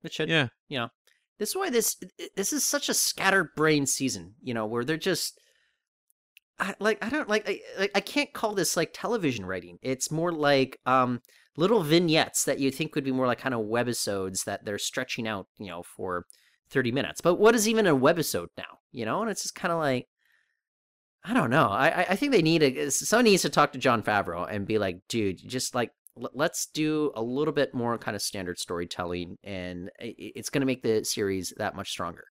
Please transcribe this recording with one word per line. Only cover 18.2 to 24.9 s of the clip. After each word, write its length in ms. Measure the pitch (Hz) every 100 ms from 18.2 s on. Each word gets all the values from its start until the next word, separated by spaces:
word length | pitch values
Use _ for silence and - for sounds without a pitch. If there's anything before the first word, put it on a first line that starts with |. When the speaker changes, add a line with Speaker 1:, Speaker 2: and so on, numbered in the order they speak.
| 147 92 85 -
Speaker 1:
now, 220 | 92 - _
you 140 | 131
know? 160 | 110 151
And 100 | 226
it's 120 | 190
just 120 | -
kinda 220 | - 180 170
like, 320 | 147 127 - _ _ _ _ _ _ _ _ _ _ _
I 100 | -
don't 160 | 247 135
know. 180 | 135 120
I, 200 | 101 143
I, 180 | 170 180
I 60 | 196
think 160 | 285
they 100 | 240
need 200 | 160 165
a, 240 | 143 135 147
s-, 220 | - -
someone 160 | 226
needs 180 | 233 190
to 80 | 151
talk 220 | 160 143
to 60 | 131
Jon 240 | 131 117
Favreau 440 | 104 104 90 85 90
and 180 | 104 98
be 120 | 110
like, 220 | 98